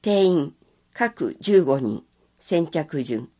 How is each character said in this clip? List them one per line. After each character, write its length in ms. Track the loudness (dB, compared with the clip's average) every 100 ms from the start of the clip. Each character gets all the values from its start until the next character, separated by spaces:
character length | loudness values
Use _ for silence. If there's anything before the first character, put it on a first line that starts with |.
定 220 | 0 2
員、 300 | 4 2 -2 _ _ _ _
各 440 | -4 -4 -2 -8 -6
十 240 | 2 4
五 160 | 4 0
人。 240 | -2 -6 _ _ _ _
先 260 | -4 -2 -2
着 380 | -6 -6 -8
順。 240 | -6 -8 -8 _